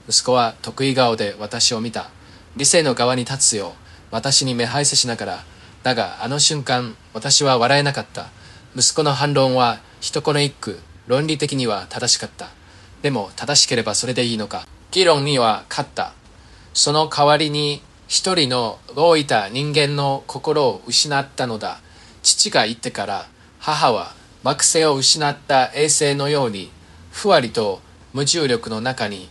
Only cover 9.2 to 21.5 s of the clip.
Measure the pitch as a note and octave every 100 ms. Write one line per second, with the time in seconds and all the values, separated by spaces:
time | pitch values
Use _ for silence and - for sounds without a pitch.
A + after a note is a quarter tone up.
9.2 | D3 C#3 C3 B2+ A#2+ A2 - - - D3+
10.2 | D#3 D3 C#3+ - - F2 - - - C3
11.2 | D#3 D3 D3 C#3 A#2+ G2+ F2+ B2+ A#2+ -
12.2 | G#2+ - A#3+ - - - - - C#3+ B2
13.2 | F#2+ - B2 C#3+ - A#2+ G#2+ G2+ A#2+ B2+
14.2 | A#2+ A2 G2+ F3+ - - - F#3 F3+ D3
15.2 | C#3 C3 A2+ G2 - - C#3 - - -
16.2 | - - - - - - D3 D3+ D#3 D3
17.2 | D3 D3 D#3 D3 D3 C#3+ - - - -
18.2 | F#3+ F3+ C3 B2+ A#2 - - C#3+ E3+ D#3+
19.2 | C#3+ A#2+ G2 B2+ D3 D3 C#3+ C#3+ C#3 C3+
20.2 | - C3 D#3+ D3+ C3 G#2+ - - D3+ C#3
21.2 | C3+ - B2